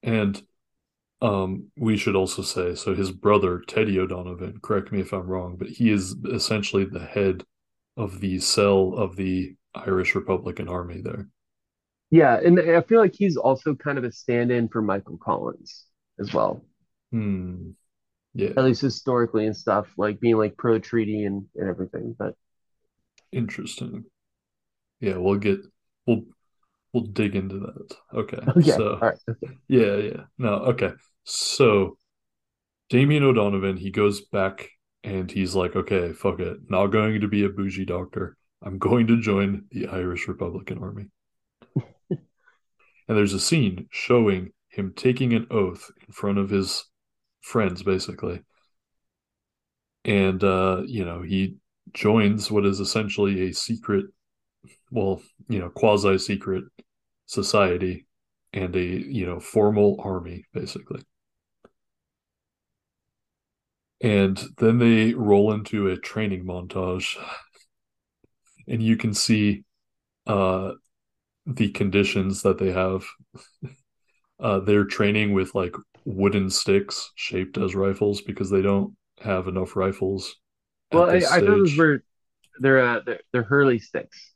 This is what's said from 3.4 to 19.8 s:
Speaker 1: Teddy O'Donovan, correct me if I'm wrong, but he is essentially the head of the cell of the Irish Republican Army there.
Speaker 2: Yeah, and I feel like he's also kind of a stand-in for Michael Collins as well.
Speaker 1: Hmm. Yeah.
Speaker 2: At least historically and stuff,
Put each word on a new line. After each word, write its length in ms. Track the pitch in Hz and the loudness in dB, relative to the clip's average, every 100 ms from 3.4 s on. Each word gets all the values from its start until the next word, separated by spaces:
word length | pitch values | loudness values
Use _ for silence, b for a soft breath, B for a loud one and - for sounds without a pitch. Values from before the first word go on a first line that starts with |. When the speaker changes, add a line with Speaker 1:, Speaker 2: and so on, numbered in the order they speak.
| 95 90 | 4 -2
Speaker 1:
Teddy 400 | - - 110 95 | -4 -2 0 0
O'Donovan, 600 | 92 90 90 90 87 - | -2 -4 -10 -10 -12 -12
correct 300 | - 101 95 | -4 -4 -2
me 80 | 101 | -6
if 140 | 95 | -4
I'm 140 | 98 90 | -6 -6
wrong, 280 | 92 90 90 | -6 -8 -10
but 140 | 92 | -12
he 220 | - 117 | 0 2
is 240 | 104 92 - - | 2 -2 -8 -6
essentially 540 | 117 - 110 101 98 98 | -4 -2 -2 0 -2 -2
the 140 | 90 80 | -6 -8
head 380 | - 98 90 - _ _ _ _ - | -2 0 -2 -8 _ _ _ _ -8
of 240 | 104 95 | -8 -6
the 200 | 98 92 | -6 -4
cell 540 | - - 101 98 92 95 | -2 2 4 6 4 0
of 200 | 95 92 | -6 -4
the 400 | 95 92 90 - _ | -4 -2 -4 -10 _
Irish 420 | - - 92 92 - | -12 -2 -2 0 -2
Republican 520 | - 95 - - 90 | -2 -4 -4 -10 -8
Army 340 | 90 87 90 | -8 -8 -10
there. 280 | - - - _ _ _ _ _ _ _ _ | -10 -10 -14 _ _ _ _ _ _ _ _
Speaker 2:
Yeah, 280 | 165 143 117 | 6 6 6
and 200 | 175 180 | 6 6
I 220 | 165 170 | 6 2
feel 180 | - 226 | 4 4
like 160 | 214 - | 4 2
he's 220 | 202 143 | 0 2
also 380 | 123 135 - 135 | 0 0 -2 -4
kind 220 | 147 139 | -4 -4
of 60 | |
a 80 | 123 | -6
stand-in 580 | - - 120 120 123 113 | -8 -2 0 2 0 0
for 120 | 120 | -2
Michael 360 | 107 98 - 85 | -2 -2 -4 -12
Collins 680 | - - 60 - - - _ _ _ _ | -6 -4 -4 -10 -18 -20 _ _ _ _
as 140 | 104 | -4
well. 300 | - 52 - _ _ _ _ _ | 0 0 -2 _ _ _ _ _
Speaker 1:
Hmm. 600 | 117 107 95 90 90 90 - _ _ _ _ _ | -4 -2 -4 -6 -10 -14 -18 _ _ _ _ _
Yeah. 160 | - 151 | -4 -2
Speaker 2:
At 140 | 143 | 2
least 180 | 131 117 | 2 2
historically 640 | 139 - - 123 117 113 110 | -2 -4 -2 0 0 0 -2
and 100 | 101 | -4
stuff, 320 | - 101 | 0 0